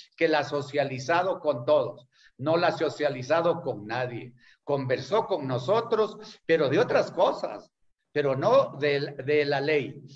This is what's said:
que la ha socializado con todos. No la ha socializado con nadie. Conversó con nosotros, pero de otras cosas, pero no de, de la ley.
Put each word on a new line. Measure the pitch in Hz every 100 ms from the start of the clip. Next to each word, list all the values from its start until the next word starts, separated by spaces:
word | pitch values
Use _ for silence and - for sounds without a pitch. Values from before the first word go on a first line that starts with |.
| - -
que | 165
la | 156
ha |
socializado | 135 143 135 143 135 131 131 170 185 170
con | 151 131
todos. | 131 151 113 - - _ _ -
No | 139 165
la | 175
ha |
socializado | - 156 - 147 131 127 156 170 165
con | 139 110 104
nadie. | 117 127 113 82 - _ _
Conversó | - 143 127 127 - 202 220
con | 180 135
nosotros, | 123 131 220 226 220 208 - - - -
pero | 165 143
de | 156
otras | 247 - 151
cosas, | 156 214 - - 104 - _ _ _ _
pero | 147 143 131
no | 180 262 262 143
de, | 147 143 143 143
de | 135 151
la | 143 139
ley. | 143 151 117 - -